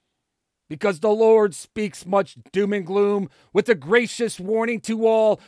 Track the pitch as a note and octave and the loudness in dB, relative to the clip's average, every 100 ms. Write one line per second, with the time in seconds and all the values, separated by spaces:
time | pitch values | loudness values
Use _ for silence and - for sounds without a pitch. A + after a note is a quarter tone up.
0 | _ _ _ _ _ _ _ D#3 G3+ D#3 | _ _ _ _ _ _ _ -4 -2 0
1 | G#3+ G#3+ A3 A3 G#3 - - A3 G#3 - | 0 4 6 6 4 -2 -12 -6 -6 -8
2 | F3 G3 - A#2+ - F#3 G3+ G#3 E3 G3 | -2 -2 -2 -10 -6 -2 -2 -4 -4 0
3 | G3+ G3+ F3 - _ G3 A#3+ F3 C#3 A#3+ | 0 0 -6 -12 _ -2 0 -2 0 0
4 | A3+ - A3+ - F#3+ A3 A#3 A#3 - A3+ | 0 -4 -6 -6 -4 -2 -2 -4 -6 0
5 | A3 A3 A3 F#3+ | 2 4 2 0